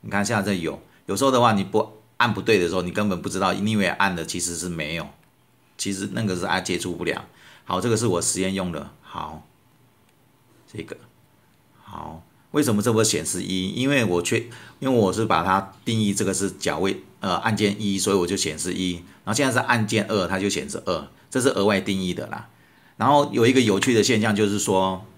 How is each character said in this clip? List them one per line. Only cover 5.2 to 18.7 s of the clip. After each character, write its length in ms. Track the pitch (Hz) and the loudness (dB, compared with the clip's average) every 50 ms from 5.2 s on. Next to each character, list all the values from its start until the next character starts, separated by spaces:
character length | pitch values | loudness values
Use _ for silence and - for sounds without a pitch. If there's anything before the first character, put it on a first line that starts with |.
| _ _ _ _ _ _ _ _ _ _ _ | _ _ _ _ _ _ _ _ _ _ _
其 160 | - - 98 101 | -8 -6 -6 -4
实 160 | 92 98 104 95 | -4 -6 -6 -4
那 120 | 117 113 | -4 -2
个 100 | 104 92 | -2 -2
是 100 | 90 90 | -2 -2
按 200 | 82 85 92 92 | 0 -2 -2 0
接 120 | - 92 | -2 -4
触 200 | 85 - 92 87 | -4 -2 -6 -6
不 80 | - 87 | -4 -4
良。 200 | 82 73 - - - - - - - - - _ | -4 -4 -4 -6 -14 -20 -20 -20 -20 -20 -20 _
好， 160 | - 90 92 | -4 -4 -2
这 80 | 90 120 | 0 0
个 60 | 113 | 0
是 120 | 101 113 | 2 2
我 140 | 113 92 85 | 0 0 0
实 200 | 82 - - 92 | 0 -2 -2 -2
验 140 | 92 95 95 | -2 -2 -2
用 180 | 98 92 90 85 | -2 -4 -4 -6
的。 180 | 73 73 - - - _ | -8 -10 -12 -18 -20 _
好， 440 | - - 85 78 78 80 80 85 _ _ _ _ _ _ _ _ _ _ _ _ _ _ _ _ _ _ _ _ _ _ _ _ _ - | -14 -10 -10 -10 -10 -12 -14 -18 _ _ _ _ _ _ _ _ _ _ _ _ _ _ _ _ _ _ _ _ _ _ _ _ _ -14
这 100 | 113 82 | -14 -12
个， 140 | - - - - - _ _ _ _ _ _ _ _ _ _ _ _ _ _ - | -12 -14 -18 -18 -20 _ _ _ _ _ _ _ _ _ _ _ _ _ _ -20
好， 380 | - 87 80 78 78 78 80 - _ _ _ _ _ - | -16 -14 -12 -12 -12 -14 -14 -18 _ _ _ _ _ 0
为 100 | 147 139 | 0 2
什 120 | 123 110 | 2 2
么 60 | 104 | 2
这 100 | 104 127 | 2 2
会 140 | 110 110 113 | 4 4 4
显 200 | 107 - 78 80 | 2 2 -2 -2
示 180 | - - 92 92 | -4 -6 -6 -4
一？ 260 | 95 92 95 92 95 101 | -4 -2 -2 -2 -2 -2
因 180 | 120 127 135 | -2 0 2
为 120 | 143 135 117 | 2 2 2
我 180 | 98 87 87 87 | 2 0 0 0
确， 160 | - 113 113 - - - - - - - - | 0 -2 -2 -2 -6 -16 -20 -20 -20 -16 -6
因 120 | - 131 | -2 2
为 80 | 131 120 | 4 4
我 140 | 107 95 92 | 4 4 2
是 140 | 104 113 | 0 0
把 180 | 110 95 80 85 | 2 2 0 2
它 300 | 95 95 98 98 - - - - | 2 2 2 2 -2 -14 -10 -6
定 160 | - 117 113 | -2 0 0
义 140 | 107 101 98 | 2 2 0
这 100 | 95 107 | 0 0
个 80 | 92 95 | -2 0
是 180 | 95 98 98 87 | 0 -2 -4 -4
角 260 | - - 92 73 76 | -4 -4 -4 -2 0
位， 260 | 90 98 98 - - - - _ | 0 -2 -2 -4 -8 -20 -18 _
呃， 160 | - 98 90 | -4 -2 -2
按 180 | 87 - 113 113 | 0 0 0 0
键 220 | 104 110 101 101 104 | 2 2 0 0 0
一， 200 | 110 101 98 98 | -2 -2 -2 0
所 120 | 92 104 | 0 2
以 60 | 98 | 2
我 100 | 98 90 | 2 2
就 80 | 85 98 | 2 0
显 240 | 95 - - 78 80 | -2 -2 -4 -4 -6
示 140 | - 92 | -6 -6